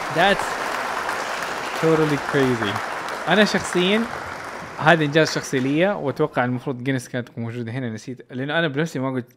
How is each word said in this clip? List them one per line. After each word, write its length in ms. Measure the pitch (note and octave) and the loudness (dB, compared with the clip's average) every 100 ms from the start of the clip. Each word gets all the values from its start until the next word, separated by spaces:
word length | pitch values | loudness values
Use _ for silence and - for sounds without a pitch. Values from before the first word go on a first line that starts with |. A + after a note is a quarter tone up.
| - | -2
That's 300 | D#3 F#3+ G3 - - - - - - - - - - - - - - | 2 4 4 0 -4 -4 -4 -4 -4 -4 -4 -4 -6 -6 -6 -6 0
totally 380 | D#3+ D#3 D#3 C#3+ - | 4 4 4 2 2
crazy. 460 | C#3+ C3 A#2+ G#2+ A2 - - - - - | 2 4 2 0 -2 -4 -6 -6 -6 2
أنا 160 | F#3 | 4
شخصيا 600 | G#3 F#3 - F3+ F3+ G#3+ A3+ - - - - - - - | 4 2 0 2 2 2 0 -6 -10 -10 -10 -12 -12 0
هذا 260 | C#3+ E3+ | 4 6
إنجاز 300 | D3 D#3 D3+ | 6 4 4
شخصي 260 | D#3 - C#3 | 2 -2 0
لي، 280 | C3 D3 F#3 | 2 2 2
وأتوقع 560 | F#3+ C#3+ B2 D3+ - | 0 -2 0 0 2
المفروض 400 | B2 B2 D3 B2 | 0 0 -4 -6
جينيس 240 | B2 C3+ - | -2 -2 -2
كانت 200 | B2+ A#2 | -8 -8
تكون 160 | - | -6
موجودة 280 | A#2 A#2+ A2+ | -6 -6 -6
هنا، 180 | B2 B2 | -6 -6
نسيت، 420 | A2 - B2+ - | -8 -10 -14 -10
لأنه 260 | B2+ C#3 D#3 | -6 -4 0
أنا 100 | E3 | 0
بنفسي 300 | C#3 E3 C#3+ | 0 -2 -2
ما 120 | C3 | -2
قلت: 220 | C3 B2 | -2 -6